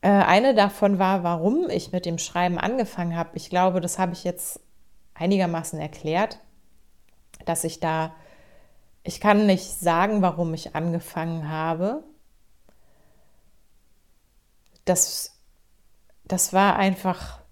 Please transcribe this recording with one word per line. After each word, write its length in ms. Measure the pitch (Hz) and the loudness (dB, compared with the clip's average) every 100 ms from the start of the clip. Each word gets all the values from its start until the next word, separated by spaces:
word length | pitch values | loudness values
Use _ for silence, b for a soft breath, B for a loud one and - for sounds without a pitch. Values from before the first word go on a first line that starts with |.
äh, 80 | 220 | 6
eine 440 | 202 190 185 262 | 6 6 6 6
davon 460 | 220 202 - 202 196 | 4 2 2 2 2
war, 240 | 190 190 | 2 2
warum 460 | 175 170 170 285 359 | 0 0 0 0 -2
ich 240 | 175 - | -4 -4
mit 120 | 180 175 | -6 -4
dem 120 | 170 | -6
Schreiben 400 | - 175 180 175 | -4 -2 0 0
angefangen 580 | 190 254 208 - 170 170 | -2 -2 -4 -4 -4 -4
habe. 140 | 165 - | -6 -8
Ich 140 | - | -4
glaube, 300 | 180 185 180 | 2 2 2
das 180 | 175 - | -4 -2
habe 140 | 185 | -4
ich 140 | 175 180 | -2 -6
jetzt 340 | 175 - - _ - - - - | -6 -10 -12 _ -20 -20 -20 -20
einigermaßen 680 | - 170 196 175 165 156 156 | -4 0 2 0 -2 -8 -8
erklärt, 600 | 151 - 151 165 220 - - - - - _ _ _ _ _ - - | -10 -8 -4 0 -2 -4 -20 -20 -20 -20 _ _ _ _ _ -14 -6
dass 180 | 165 | -4
ich 160 | 165 - | -4 -4
da, 340 | 165 160 160 b b b b b b b b - | -4 -2 -4 b b b b b b b b -16
ich 180 | - - | -14 -2
kann 240 | 208 208 208 | 4 4 6
nicht 340 | 185 - - | 2 0 -2
sagen, 420 | 175 165 202 214 | 0 2 2 2
warum 320 | 185 160 170 | 0 0 -4
ich 220 | 160 - - | -4 -6 -4
angefangen 720 | 170 170 - - 165 165 151 | -2 -4 -6 -8 -6 -6 -6
habe. 540 | 156 160 160 190 285 - - _ _ _ _ _ _ - _ _ _ _ _ _ _ _ _ _ _ _ _ _ _ _ _ _ _ | -4 -2 -2 -2 -4 -10 -20 _ _ _ _ _ _ -20 _ _ _ _ _ _ _ _ _ _ _ _ _ _ _ _ _ _ _
Das, 560 | - 175 - - - _ _ _ _ _ _ _ _ _ - | -2 0 0 -4 -10 _ _ _ _ _ _ _ _ _ -6
das 260 | 185 - | -2 0
war 240 | 185 202 - | 4 4 4
einfach 640 | 196 185 190 175 - - - | 2 0 -2 -4 -8 -16 -20